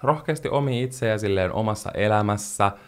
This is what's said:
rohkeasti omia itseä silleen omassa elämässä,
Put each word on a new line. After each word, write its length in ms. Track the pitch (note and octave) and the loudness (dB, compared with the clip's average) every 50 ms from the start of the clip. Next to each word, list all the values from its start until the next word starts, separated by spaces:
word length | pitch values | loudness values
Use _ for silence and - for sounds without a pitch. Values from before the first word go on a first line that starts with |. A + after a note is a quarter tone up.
| - | -2
rohkeasti 460 | B2+ D#3 D#3 - - D#3 D3+ D3+ - | -2 -2 0 0 -4 -4 -2 -2 -2
omia 340 | - C#3 C#3+ C#3 B2+ A#2 B2+ | 0 0 0 0 0 -2 -2
itseä 340 | B2+ B2+ - A#2+ A2+ G#2+ G#2 | -4 -4 -2 0 0 0 0
silleen 340 | G#2+ G2+ G2 F#2+ F#2 F2+ | 0 0 2 2 2 0
omassa 400 | - G2+ A2 A2 G#2 G2+ - - - | 0 0 0 0 -2 -4 -6 -6 -2
elämässä, 760 | - G2+ G#2+ G#2+ G#2 G#2 G#2 G#2 G2+ - - - - G#2 G2 G2 - - | 0 2 4 4 4 4 2 0 0 -2 -6 -2 2 2 2 0 -2 -16